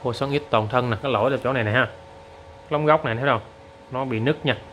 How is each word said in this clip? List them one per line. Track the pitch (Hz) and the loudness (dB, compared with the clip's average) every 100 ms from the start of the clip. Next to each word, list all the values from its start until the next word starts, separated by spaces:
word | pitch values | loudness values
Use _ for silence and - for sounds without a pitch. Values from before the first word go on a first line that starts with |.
Khô | 127 | -4
xoắn | 117 139 | -4 -2
ít | 143 143 | -2 2
toàn | 113 107 | 0 2
thân | 127 123 | 0 0
nè, | 110 | -2
cái | 139 | 0
lỗi | 113 117 | 2 2
là | 135 | 0
chỗ | 123 | -2
này | 131 | 0
nè | 107 | 2
ha. | 113 120 | 2 0
Cái | - - - - - - - - | -4 -20 -20 -20 -20 -20 -20 -4
lông | 151 151 | -2 4
gốc | 156 139 | 4 2
này | 113 | -2
thấy | 139 | 0
không? | 117 - - - - - | 0 -2 -20 -20 -20 -10
Nó | 127 131 | -6 -4
bị | 113 | -2
nứt | 117 - 151 | 0 0 -2
nha. | 120 - | -4 -4